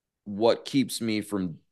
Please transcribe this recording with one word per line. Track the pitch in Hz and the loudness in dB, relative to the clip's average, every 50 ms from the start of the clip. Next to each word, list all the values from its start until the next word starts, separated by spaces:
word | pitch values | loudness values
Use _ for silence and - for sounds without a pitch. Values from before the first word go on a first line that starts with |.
| _ _ _ _ - | _ _ _ _ -12
what | 104 101 98 113 117 - - - | -8 -2 2 4 4 4 4 0
keeps | - - 135 117 92 - - | -2 0 0 0 0 -2 -4
me | 113 113 107 104 | -2 -2 -2 -2
from | 101 - 104 98 92 87 78 - _ _ | -2 -2 -2 -2 -2 -2 -4 -8 _ _